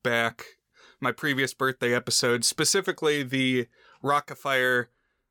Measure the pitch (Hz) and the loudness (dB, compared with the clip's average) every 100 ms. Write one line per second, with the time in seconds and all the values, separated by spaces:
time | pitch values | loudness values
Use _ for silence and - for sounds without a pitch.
0 | 123 117 117 - - - _ _ - - | -2 0 0 -4 -18 -20 _ _ -20 -8
1 | 123 - 151 131 131 - 131 127 123 120 | -6 -4 -2 -2 -2 -2 -4 -2 0 0
2 | 120 - 123 120 - - 147 196 185 - | 0 0 2 2 0 0 0 0 0 -2
3 | 156 147 127 131 131 127 120 _ - - | 0 0 -2 0 0 0 -2 _ -20 -8
4 | 139 143 - 143 143 131 127 123 120 _ | 0 0 -2 -8 -2 2 2 2 -2 _
5 | _ _ _ | _ _ _